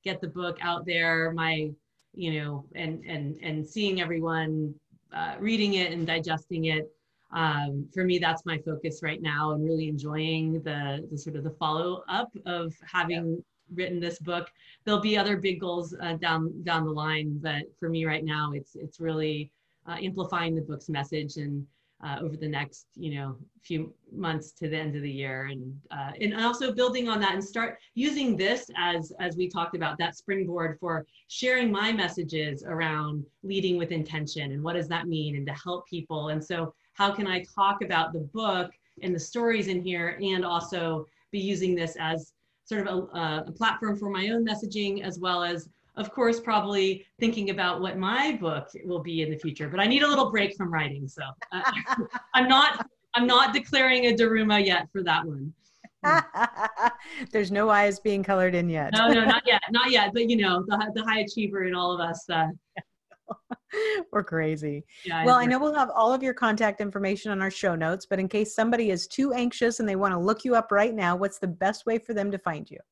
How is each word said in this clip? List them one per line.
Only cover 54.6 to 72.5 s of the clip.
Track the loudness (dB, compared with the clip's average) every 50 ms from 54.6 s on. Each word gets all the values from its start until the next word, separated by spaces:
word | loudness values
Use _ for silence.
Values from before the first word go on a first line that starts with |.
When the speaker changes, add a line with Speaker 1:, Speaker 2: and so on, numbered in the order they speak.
| 6
Speaker 1:
yet | 6 4 2 0 -2
for | _ -2 2
that | 2 2 2 2
one. | -2 -6 -6 -8 -8 -10 _ _ _ _ _ _ -20 _ _ 4
Speaker 2:
<laughs> | 6 6 6 4 2 0 0 0 0 2 -2 -2 -2 0 2 2 2 2 0 -14 -14 -10 -10 -10 -2
There's | 0 0 2 2
no | 2 2 6 6
eyes | 8 8 8 6 4 2
being | 0 0 2 2 2
colored | 2 4 4 4 4 4
in | 4 2 2
yet. | 2 0 0 2 4
Speaker 1:
No, | 6 6 8
no, | 8 8 8
not | 6 6 6 6
yet. | 4 4 4 4 2
Not | 2 4 4 6
yet. | 6 6 4 4 4
But, | 2 4 4
you | 4
know, | 4 4 4 4 2 2
the, | 0 0 0 0 -2 -2
the | -4 0
high | 0 0 0
achiever | 0 -2 -2 -2 -2 -2 0 -2 -2
in | 0 0
all | 0 0 0 0
of | 0
us, | -2 -2 -4 -6 -4 0
uh, | 2 2 2 2 0 -6 _ _ _ -16 -16 _ _ _ _ _ -20 _ _ -14
Speaker 2:
<laughs> | -14 _ _ _ -14 _ _ _ -4 -2 0 0 0 -2 -4 _
We're | -2 -2 -2
crazy. | 0 -2 0 0 0 -2 -2 -4 -6 -6 -6 -10 _ -20 -12 -8
Speaker 1:
Yeah, | -4 -2 2
I | 6
Speaker 2:
Well, | 6 8
I | 8 6
Speaker 1:
agree. | 4 2
Speaker 2:
know | 2
we'll | 2 2 4
have | 2 2 2 4
all | 4 4 6 4
of | 2
your | 0 -2 -2
contact | 2 2 2 2 4 2 0 0 0
information | -4 -4 -2 -2 0 0 -2 -2 -2 -4
on | -2 0
our | 0 -2
show | -2 0 0 0 0
notes, | 2 0 0 0 -2 -2
but | _ -2 -2
in | -2
case | 0 0 0 0 0 2
somebody | 0 2 2 4 2 2 2
is | 2 0 -2
too | -6 0 0 2 2 2
anxious | 2 0 0 0 2 0 0 2 2
and | 0 0
they | 2
wanna | 2 2 2 2 2
look | 2 2 0 0 2
you | 4 4
up | 4 4 4
right | 4 4 4 4 2
now, | 2 2 2 2
what's | 2 0 -2 -2 -2
the | -4
best | -4 -2 0 0 0 0 0 -2
way | 0 0
for | 0 0 -2 -2
them | -2 0 -2
to | -2
find | -2 _ -4